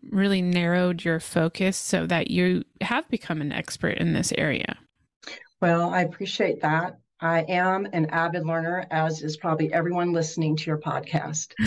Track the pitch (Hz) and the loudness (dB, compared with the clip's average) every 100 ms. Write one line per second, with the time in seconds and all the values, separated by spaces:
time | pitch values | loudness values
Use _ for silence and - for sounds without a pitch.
0 | - 196 196 190 180 175 170 180 180 170 | -4 0 2 2 2 2 2 4 2 0
1 | 170 165 - 175 165 - 190 185 - 180 | 0 -2 0 0 0 2 0 0 0 0
2 | 165 170 - 180 180 180 - - 180 247 | 2 0 0 2 2 2 -2 -6 -4 -2
3 | - 226 - 156 147 - - - - - | -2 -4 -4 -4 -4 -4 -6 -4 -2 0
4 | 170 156 - - 156 123 - - - _ | 0 0 0 0 0 -2 -4 -8 -14 _
5 | _ _ - - - _ 175 170 175 180 | _ _ -18 -18 -20 _ 2 4 2 2
6 | 175 - 190 - 175 - 151 160 180 - | 0 -2 -6 0 0 2 0 0 -2 -6
7 | _ _ 165 165 160 180 185 190 196 175 | _ _ 0 2 2 2 2 0 0 0
8 | 156 165 170 170 160 165 165 180 185 160 | 0 2 0 0 -2 -2 -2 -2 -2 0
9 | 160 156 151 156 175 156 156 170 170 175 | 0 -2 -6 -4 -2 0 2 0 0 0
10 | 175 170 160 - 156 156 - 156 147 135 | 0 0 -2 -2 0 0 -2 -4 -4 -6
11 | 143 156 143 156 - - | -2 -4 -2 -6 -8 -2